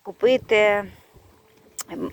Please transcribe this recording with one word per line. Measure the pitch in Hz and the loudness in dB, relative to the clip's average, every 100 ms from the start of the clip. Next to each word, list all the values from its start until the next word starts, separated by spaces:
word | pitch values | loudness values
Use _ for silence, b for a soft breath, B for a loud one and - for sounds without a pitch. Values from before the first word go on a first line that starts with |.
купити | 202 - 233 254 - 220 | -18 -2 2 2 2 2
м-, | 208 208 190 - _ - _ _ _ _ _ - - 175 - | 4 2 -4 -18 _ -20 _ _ _ _ _ -18 -14 -10 -10